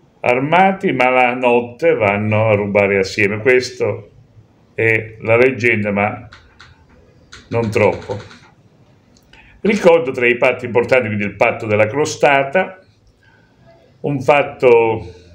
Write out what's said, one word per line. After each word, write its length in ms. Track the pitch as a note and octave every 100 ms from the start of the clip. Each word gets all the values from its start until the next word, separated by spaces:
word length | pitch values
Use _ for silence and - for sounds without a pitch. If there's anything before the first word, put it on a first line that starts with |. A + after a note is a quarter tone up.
| _ _
armati, 720 | - B2 C#3 E3+ F#3+ F#3+ F#3+
ma 160 | C3 B2+
la 240 | B2+ B2
notte 600 | B2 B2 A#2+ A#2+ - E3 C#3
vanno 520 | G#2 G2+ G#2+ G#2+ A2+
a 60 |
rubare 440 | G#2 G2+ G2+ G2+ G2
assieme. 420 | F#2+ - G2+ G#2+
Questo 720 | A#2 B2+ B2+ - A2 G2+ - _ _ - _ _ _
è 440 | - A2+ A2 A2 -
la 160 | G#2+ A#2
leggenda, 560 | C3 A#2+ A#2 A2 G#2
ma 380 | G2+ G#2 A#2+ - - _ _ - _ _ _ _ _ _ - -
non 200 | A#2 A#2
troppo. 680 | G#2 G#2 - - G#2 - - _ _ _ _ _ _ _ _ _ - - _
Ricordo 500 | F#3+ G#3 F3+ E3+ C3+
tra 140 | C3 A#2+
i 120 | A#2+
patti 280 | C3+ A#2+ A#2+
importanti, 420 | A2 A#2 C3 A2
quindi 180 | G#2 G2+
il 100 | F2+
patto 320 | A#2+ A2 A2
della 180 | G#2 G#2+
crostata, 960 | C3+ D3+ - D3+ C#3 C#3 F#3 F#3 - _ _ _ _ _ _ _ _ _ _ _ _
un 180 | C#3+ C#3
fatto 1000 | - D3 C3+ - C3 A#2 A2+ A2 - - -